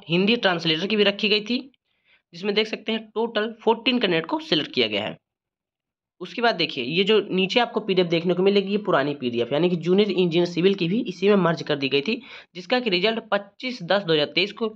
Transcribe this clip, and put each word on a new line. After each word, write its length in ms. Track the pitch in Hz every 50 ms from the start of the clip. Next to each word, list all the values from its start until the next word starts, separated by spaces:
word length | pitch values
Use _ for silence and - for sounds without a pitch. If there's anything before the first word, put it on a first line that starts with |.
| - 151
हिंदी 260 | 165 180 196 208 240
ट्रांसलेटर 520 | 240 220 190 175 165 165 165 160 160 190
की 80 | 185 220
भी 80 | 208 202
रखी 260 | 202 202 202 220 196
गई 120 | 208 208
थी, 160 | 208 214 240 277 - - _ _ _ _ _ _ _ _ _ _ _ _ 175
जिसमें 200 | 170 190 208 202
देख 120 | 214 220
सकते 240 | 220 233 - - 226
हैं 180 | 220 220 220 -
टोटल 420 | _ 214 233 226 - 208 214 226 220 - -
फोर्टीन 360 | 220 226 220 - 262 247 240
कैंडिडेट 260 | 226 180 170 165 165
को 140 | - 302 311
सिलेक्ट 300 | - - 175 151 - - -
किया 140 | 127 113
गया 160 | 107 104 98 107
है। 140 | 87 82 - _ _ _ _ _ _ _ _ _ _ _ _ _ _ _ _ _ _ _ _
उसके 200 | 180 - - 247
बाद 140 | 233 233 214
देखिए, 280 | 175 160 - - 139 117
ये 200 | 127 160 185 196
जो 160 | 190 220 202 208 -
नीचे 280 | 180 185 190 185 - -
आपको 200 | 233 233 - 220
पीडीएफ़ 280 | - - - 185 180
देखने 260 | 170 170 165 170 185 175
को 100 | 180 190
मिलेगी, 280 | 196 202 202 190 190
ये 60 | 208 208
पुरानी 340 | 208 185 165 139 139 147 143
पीडीएफ़, 380 | - 127 120 117 117 117 117 139
यानी 160 | 151 175 180
कि 60 | 180
जूनियर 340 | 160 151 175 185 196 214 202
इंजीनियर 340 | 180 185 180 170 156 175 175
सिविल 280 | 170 175 160 175 196 196
की 120 | 196 175
भी 120 | 165 202 247 -
इसी 220 | 208 180 - 190 202
में 60 | 208
मर्ज 240 | 196 170 165 165 151 147
कर 120 | - 151
दी 140 | 139 139 131
गई 120 | 139 143
थी, 200 | 139 214 240 240 - - - - - _ _
जिसका 240 | 175 180 - 254 247
कि 100 | 247 220
रिजल्ट 300 | 180 175 185 220 226 226 226 -
पच्चीस 520 | 208 202 202 - _ - 254 254 240 - 170
दस 200 | 165 190 202 165
दो 100 | 165 160
हज़ार 180 | 151 147 143 -
तेईस 160 | 165 190 202 -
को, 200 | - 226 214 220